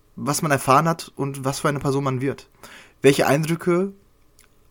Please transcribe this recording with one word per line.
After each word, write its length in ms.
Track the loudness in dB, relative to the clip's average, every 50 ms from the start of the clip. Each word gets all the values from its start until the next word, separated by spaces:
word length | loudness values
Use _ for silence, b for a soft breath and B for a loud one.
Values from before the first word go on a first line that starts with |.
| _ _ -14
was 260 | -8 -4 -4 -4 -2
man 100 | 0 0
erfahren 360 | 0 0 2 4 4 4 4
hat 240 | 2 -2 -4 -8 -14 -10
und 300 | -8 -8 -8 -8 -6 -6
was 140 | -6 -6 -2
für 100 | -2 -2
eine 100 | -2 -2
Person 240 | -2 -2 -2 -2 -2
man 180 | -2 -4 -2
wird. 280 | -4 -4 -6 -8 -12 _ _ B B B B B B B B B
Welche 260 | 4 4 4 4 4
Eindrücke 680 | 2 2 0 0 -2 -4 -2 0 0 2 2 0 -2 -6 -12 _ _ _ _ _ _ _ _ -20 _ _ _ _ _